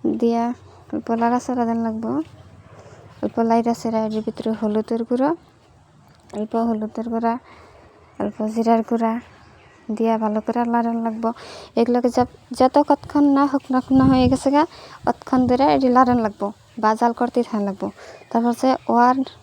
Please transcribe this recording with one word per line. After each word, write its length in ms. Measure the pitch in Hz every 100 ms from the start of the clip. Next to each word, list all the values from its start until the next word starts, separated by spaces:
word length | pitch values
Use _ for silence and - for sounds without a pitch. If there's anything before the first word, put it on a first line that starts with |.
| 233
দিয়া 480 | 226 233 233 233 247 - - -
অল্প 180 | - 233
লাড়াচাড়া 540 | 226 233 247 247 254 233
দেন 120 | 233
লাগবো। 320 | 226 220 226 269 320 - - - - - - - - -
অল্প 180 | 208 -
লাইড়াচাড়া, 680 | 233 233 233 233 226 220 220
এর 160 | 214
ভিতরে 300 | 220 214 226
হলুদের 520 | 220 220 214 220 233
গুঁড়ো, 320 | 233 247 277 339 - _ _ _ _ _ _ _ _
অল্প 220 | 208 214 233
হলুদের 540 | 233 220 214 226 233
গুঁড়া, 280 | 226 233 240 - - - - - - - -
অল্প 280 | 202 - 220
জিরার 340 | 220 226 226
গুঁড়া 380 | 220 233 226 226 - - - - - - -
দিয়া 260 | 214 226 220
ভালো 240 | 220 214
করে 240 | - 240 233
লাড়ান 380 | 233 233 233
লাগবো। 300 | 226 220 226 233 - - - -
এগুলোকে 340 | 233 240 247
যত-, 460 | 240 247 - - 247
যত 200 | 254 285
কতক্ষণ 460 | 294 285 - 294
না 220 | 285 277 285
হোক 160 | 277 -
না, 100 | 262 -
না 140 | 262 262
হয়ে 220 | 254 254
গেছে 240 | 262 277
গা, 140 | 285 330 - - - -
অতক্ষণ 420 | - - 262 247
ধরে 160 | 247
এটি 260 | 285 277 262
লাড়ান 300 | 247 254 247
লাগবো 320 | 220 202 202 - - -
বা 160 | 214 220
জাল 180 | 240
করতেই 300 | 233 247 -
থাকা 200 | 233 220
লাগবো। 280 | 202 196 202 - - - -
তারপর 240 | 233 240 233
যে 140 | 262 254 -
ওয়ার 260 | 233 240 262 262 -